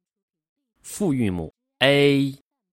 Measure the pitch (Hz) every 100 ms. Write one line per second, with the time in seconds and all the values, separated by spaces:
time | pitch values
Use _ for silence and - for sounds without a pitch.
0 | _ _ _ _ _ _ _ _ - -
1 | 202 135 107 87 80 _ _ - 135 143
2 | 143 139 139 135 _ _ _